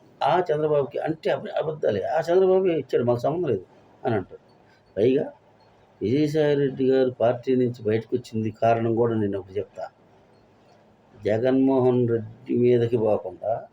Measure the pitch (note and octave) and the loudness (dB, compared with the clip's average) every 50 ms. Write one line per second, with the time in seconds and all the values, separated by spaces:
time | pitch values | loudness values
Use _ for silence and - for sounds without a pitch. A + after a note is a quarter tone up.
0 | _ - _ - B2+ C#3 D#3+ F#3 F3+ - D3 D3+ D#3 D3+ D3+ C#3+ C3+ C3 - - | _ -18 _ -4 -2 0 0 0 0 0 -2 0 0 0 2 0 0 -2 -4 -6
1 | - D3+ D#3 - - F#3+ D3 B2+ - - - - D3 D#3+ D#3 D3+ - - A2 G2 | -4 -6 -6 -4 -2 -4 -4 -4 -4 -6 -6 -6 -4 -6 -6 -4 -2 -2 -2 -2
2 | - - D3+ D#3+ D#3 E3 F3 F#3+ F#3+ F#3 F#3 F#3+ F#3+ F3+ E3 D3+ - - - C#3 | -2 -2 -2 -2 0 2 2 4 4 4 4 2 2 0 0 -2 -4 -2 -2 0
3 | A#2+ A#2+ A#2+ A#2 B2+ C#3 D#3 F3+ F3 C#3+ A2 F#2 F2 - _ _ _ _ _ _ | 2 2 0 0 0 -2 -2 -2 -2 -2 -2 -4 -6 -12 _ _ _ _ _ _
4 | - C3+ A2+ G2 F2+ - D#2+ - _ _ _ _ _ _ _ _ _ _ - F#2+ | -4 -4 -2 -4 -4 -8 -14 -20 _ _ _ _ _ _ _ _ _ _ -2 0
5 | G#2+ C3 C3 D3 - - - _ _ _ _ _ _ _ _ _ _ _ _ - | 2 2 2 0 -2 -4 -10 _ _ _ _ _ _ _ _ _ _ _ _ -6
6 | - G#2+ B2+ D3 D3+ C#3+ D3 D#3 D3 D3 D3 C#3 C#3+ C3 C3+ C3+ C3 B2+ C3 C3 | -4 -2 0 0 0 0 0 0 2 2 2 2 0 0 -2 0 0 2 4 2
7 | C3 B2+ B2 - A2 A#2+ B2 B2 - C3 C3 B2+ B2+ A#2+ B2 - G#2+ G#2 A2 A2+ | 2 0 0 0 2 2 0 0 -2 0 0 2 0 0 -2 -4 -2 -2 -2 -2
8 | A2 - - B2 - - A2+ A2 A2 A2 G#2+ - A2+ A2+ A#2 A2+ A2+ A#2 A2+ A2+ | -2 -4 -6 -6 -6 -4 -6 -4 -4 -4 -2 0 2 2 2 2 0 0 0 0
9 | A#2+ A#2 A2+ A2 G#2 G2+ G2 G2 F#2+ F#2+ F#2 G#2 F#2+ - - - D#2+ - _ _ | 0 0 0 0 -2 -2 -4 -6 -8 -8 -8 -8 -8 -8 -10 -14 -14 -14 _ _
10 | _ _ _ _ _ _ _ _ _ _ _ _ _ _ _ _ _ _ _ _ | _ _ _ _ _ _ _ _ _ _ _ _ _ _ _ _ _ _ _ _
11 | _ _ - G2+ G2+ G2+ G#2+ A2 B2 C3 C3 C3+ C3+ C3+ C3+ B2+ B2 B2+ B2 B2 | _ _ -14 -6 -2 -2 0 0 2 2 2 2 2 2 2 4 4 4 4 2
12 | B2 A#2 A#2 A2+ A2 A2 - - - - B2+ A#2+ A#2+ B2 B2 A#2 A#2 A2+ B2 A2 | 2 0 0 -2 -4 -6 -16 -14 -8 -4 0 2 4 4 4 4 2 0 0 0
13 | A2 G#2+ G#2 F2+ - F#2 F2+ E2+ - G#2 A#2 C#3 B2 - | 0 0 0 0 -2 -8 -12 -8 -4 -4 -4 -4 -6 -14